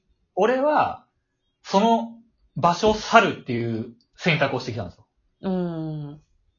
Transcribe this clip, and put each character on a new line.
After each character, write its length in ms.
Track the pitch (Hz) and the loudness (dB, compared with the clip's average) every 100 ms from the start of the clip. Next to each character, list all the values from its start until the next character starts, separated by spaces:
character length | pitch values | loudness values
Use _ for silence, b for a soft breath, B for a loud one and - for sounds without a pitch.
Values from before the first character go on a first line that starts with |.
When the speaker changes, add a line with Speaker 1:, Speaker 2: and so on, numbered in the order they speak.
| _ _ _ 185 | _ _ _ -2
Speaker 1:
俺 240 | 226 262 | 0 2
は、 460 | 294 277 120 - _ _ _ _ _ _ | 2 2 0 -4 _ _ _ _ _ _
そ 160 | - 196 | -2 2
の 320 | 226 226 233 - _ _ _ | 4 2 -2 -14 _ _ _
場 200 | 151 170 | 0 2
所 160 | 170 214 | 4 2
を 40 | |
去 260 | 214 - 226 | 0 6 6
る 180 | 180 113 | 6 -2
っ 40 | |
て 80 | - | -6
い 120 | 117 117 | -4 -4
う 280 | 110 120 - _ | -6 -8 -14 _
選 240 | - 180 143 | -6 -2 0
択 180 | 139 127 | 0 -2
を 40 | |
し 40 | |
て 80 | - | -6
き 40 | 107 | -10
た 80 | |
ん 60 | 90 | -10
で 40 | |
す 40 | - | -14
よ。 80 | _ _ _ _ | _ _ _ _
Speaker 2:
う 100 | 196 | -6
ん。 720 | 185 175 160 160 151 143 151 _ _ _ | -4 -4 -6 -8 -8 -12 -16 _ _ _